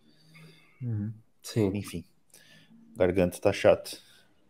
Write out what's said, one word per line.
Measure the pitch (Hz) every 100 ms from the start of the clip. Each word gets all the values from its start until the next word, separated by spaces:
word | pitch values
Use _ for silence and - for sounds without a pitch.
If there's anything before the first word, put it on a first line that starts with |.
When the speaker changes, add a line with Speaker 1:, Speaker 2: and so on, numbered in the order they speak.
| _ _ _ - - - _ -
Speaker 1:
Uhum. | 123 107 104 110 _ _
Speaker 2:
Sim. | - - 101 101
Speaker 3:
Enfim, | 92 87 - _ _ - - - - - - -
garganta | 92 92 90 -
tá | 104
chata. | 98 104 85 - - - - _ _ _